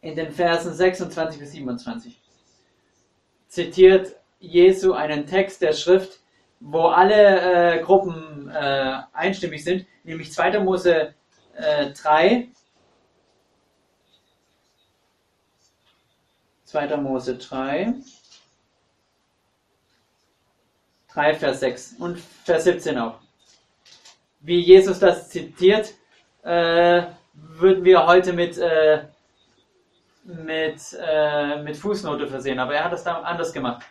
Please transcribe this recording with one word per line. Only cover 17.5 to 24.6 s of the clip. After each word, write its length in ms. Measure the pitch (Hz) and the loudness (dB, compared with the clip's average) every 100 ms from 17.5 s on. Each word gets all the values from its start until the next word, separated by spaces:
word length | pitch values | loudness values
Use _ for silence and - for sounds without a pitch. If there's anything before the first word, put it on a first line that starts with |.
| 135 135 151 214 262 - _ _ _ _ _ _ _ _ _ _ _ _ _ _ _ _ _ _ _ _ _ _ _ _ _ _ _ _ _ _ | -10 -6 -4 -4 -6 -10 _ _ _ _ _ _ _ _ _ _ _ _ _ _ _ _ _ _ _ _ _ _ _ _ _ _ _ _ _ _
drei 220 | - 147 | -2 0
Vers 240 | 156 143 123 | 0 -4 -2
sechs 380 | 131 117 - - | -4 -6 -18 -12
und 220 | 170 170 - _ | -12 -12 -16 _
Vers 180 | - 160 | -2 2
siebzehn 360 | 180 175 160 131 | 2 0 -4 -6
auch. 160 | 117 - _ _ _ _ _ _ _ - - _ _ _ | -8 -10 _ _ _ _ _ _ _ -20 -20 _ _ _
Wie 200 | 147 175 | -2 -2